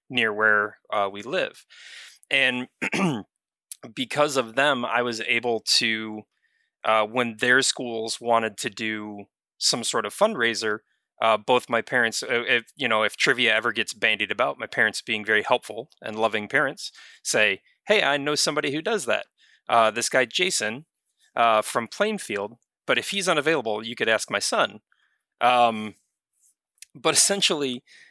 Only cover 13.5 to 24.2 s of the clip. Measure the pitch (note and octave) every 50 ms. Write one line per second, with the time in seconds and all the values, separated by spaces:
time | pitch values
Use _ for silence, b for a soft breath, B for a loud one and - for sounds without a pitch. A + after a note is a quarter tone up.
13.5 | A2 A2 A2 A#2+ G#2+ A2+ A2 - - A2 A#2+ A2+ A2 G2+ G#2+ F#2+ G#2 G2+ B2 C#3
14.5 | C#3 B2+ A#2 - - - A#2 G#2+ G#2 - - - A2+ G#2+ G#2 G2+ A2 G#2 F#2+ -
15.5 | B2+ A#2+ - - G#2+ A2 B2+ _ _ _ - A2+ G#2+ A2 A2 A2 G#2 A2 G#2 G#2
16.5 | - C#3 D3+ C3+ D#3+ - - - B B B B B B B - - B2 G#2+ G#2
17.5 | F#2+ - _ _ _ _ - - G#3 G#3+ - C#3 C#3+ C#3+ C#3 D3 D3+ D3 - E3+
18.5 | D3+ D3 D3+ D3 C3+ D#3 D#3+ G#3+ A#3 G3+ C3+ A#2 G2+ G2+ - _ _ b b b
19.5 | b b b b A#2 A#2 A2+ A2 G#2 A#2 A#2 - - C3 B2+ A2+ - - F3+ F#3+
20.5 | F3+ - - G#2+ A2 C3 D#3+ _ _ _ _ _ _ _ _ _ - B2+ A#2 A#2
21.5 | A2 G#2+ G#2+ - - C3 A#2 A2 - - G3 A3 A3 G3 - - G#2+ G2+ G2+ G#2+
22.5 | B2 _ _ _ _ _ _ - B2+ A#2+ A2 - - G3+ F#3 F#3 E3+ D3+ C3+ D3+
23.5 | E3 D3 A2+ A2+ G#2+ G#2+ A2+ A2+ A#2+ - B2 A2 A2+ G#2